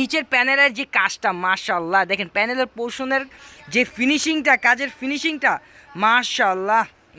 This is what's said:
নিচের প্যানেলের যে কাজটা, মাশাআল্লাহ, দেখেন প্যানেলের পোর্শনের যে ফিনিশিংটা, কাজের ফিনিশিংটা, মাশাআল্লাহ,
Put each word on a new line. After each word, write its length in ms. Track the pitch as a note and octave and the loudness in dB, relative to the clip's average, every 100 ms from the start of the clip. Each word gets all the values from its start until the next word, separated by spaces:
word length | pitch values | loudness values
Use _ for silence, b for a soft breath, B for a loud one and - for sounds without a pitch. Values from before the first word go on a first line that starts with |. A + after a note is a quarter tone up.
নিচের 240 | C4 D#4+ C4+ | 0 -2 0
প্যানেলের 380 | B3+ B3+ C#4 C#4 A3 | 0 2 4 2 2
যে 60 | C4+ A3 | -4 0
কাজটা, 320 | G3 - G#3+ F3+ | -2 0 -4 -2
মাশাআল্লাহ, 580 | F#3 F#3+ - F3+ E3 F#3+ F3+ | -2 -2 -2 -4 2 2 2
দেখেন 160 | F#3+ F#3 G3+ | -2 -4 -2
প্যানেলের 320 | A3 B3+ B3+ - | -2 -2 -4 -4
পোর্শনের 480 | A#3 - C4 C4+ C4+ B B B - | -8 -6 -2 -2 -4 B B B -4
যে 80 | G3 A#3+ - | -2 -2 0
ফিনিশিংটা, 580 | B3+ D4 D#4 D#4 C#4 B3+ A#3 | 0 0 0 0 2 2 4
কাজের 240 | B3 C#4 - | 0 -2 -6
ফিনিশিংটা, 520 | C4 C#4+ D#4+ D4+ B3+ E3 B B B E3+ | -6 -4 -4 -2 0 -2 B B B -2
মাশাআল্লাহ, 800 | G#3+ A#3+ A#3 - G#3+ F#3 G3 A3+ G#3 _ _ | 2 2 2 0 0 2 0 0 0 _ _